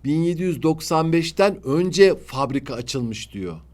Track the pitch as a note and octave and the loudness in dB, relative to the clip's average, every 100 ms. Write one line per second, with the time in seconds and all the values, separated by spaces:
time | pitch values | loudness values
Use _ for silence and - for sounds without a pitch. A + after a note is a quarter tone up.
0 | C#3 D#3 E3+ E3+ F#3 C#3+ D#3+ D#3+ - E3 | 0 0 0 0 -2 0 0 0 0 0
1 | D#3+ E3 E3 - G3+ F#3+ C3 D3 F3+ F3 | 2 0 0 2 2 2 -2 0 0 6
2 | F#3+ E3 - C3 C3+ C3+ - A#2+ B2 C#3 | 6 6 -4 -6 -2 -2 -4 -10 -6 -4
3 | A#2+ G#2+ - G2+ F2+ D#2+ - | -4 -6 -10 -8 -8 -10 -16